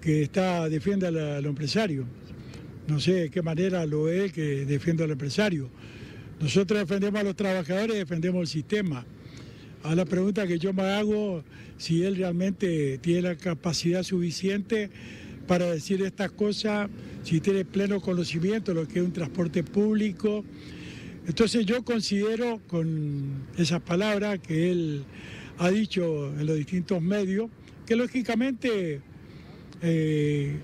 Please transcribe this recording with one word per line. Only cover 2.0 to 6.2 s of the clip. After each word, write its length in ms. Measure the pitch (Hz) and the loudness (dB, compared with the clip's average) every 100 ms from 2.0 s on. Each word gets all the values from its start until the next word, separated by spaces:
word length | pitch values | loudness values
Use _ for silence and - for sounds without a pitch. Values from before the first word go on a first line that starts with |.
| 127 - - - - - - - - | -4 -10 -14 -14 -14 -14 -14 -10 -2
No 120 | 151 | 2
sé 140 | 165 | 4
de 160 | 185 156 | 4 2
qué 120 | 180 | 0
manera 440 | 165 160 190 180 156 | 0 2 2 2 0
lo 240 | 151 156 | 2 2
es 240 | 180 202 | 2 0
que 320 | 165 151 139 139 | 0 0 0 2
defiende 400 | 143 170 160 160 | 2 2 2 0
al 60 | |
empresario. 580 | 143 143 190 208 160 131 - - - - - | 0 0 2 2 2 -4 -10 -16 -14 -14 -14